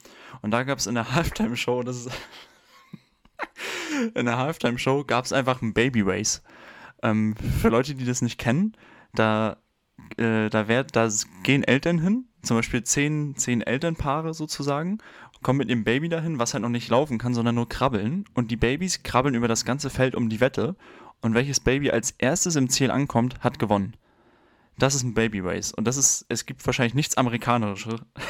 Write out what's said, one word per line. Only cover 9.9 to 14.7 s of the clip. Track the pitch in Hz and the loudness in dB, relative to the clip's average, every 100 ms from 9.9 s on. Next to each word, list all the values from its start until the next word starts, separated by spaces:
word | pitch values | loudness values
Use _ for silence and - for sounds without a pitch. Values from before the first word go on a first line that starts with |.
| - 120 - | -20 -12 -2
äh, | 113 110 107 | 2 2 2
da | 110 104 | 2 2
werd-, | 120 135 117 | 2 2 2
da | 113 | 2
s-, | 104 - 95 | 0 -6 -4
gehen | 92 139 | 2 2
Eltern | - 127 170 175 | 4 2 4 2
hin, | 175 240 254 _ | 2 0 -2 _
zum | - 117 | -2 0
Beispiel | - 123 | 0 -2
zehn, | - 147 147 151 147 139 | -2 0 0 0 -4 -4
zehn | - 120 | 0 0
Elternpaare | - 131 165 165 147 143 160 | 0 -2 -2 -2 -2 -2 -4
sozusagen, | 160 156 - 143 | -6 -8 -4 -2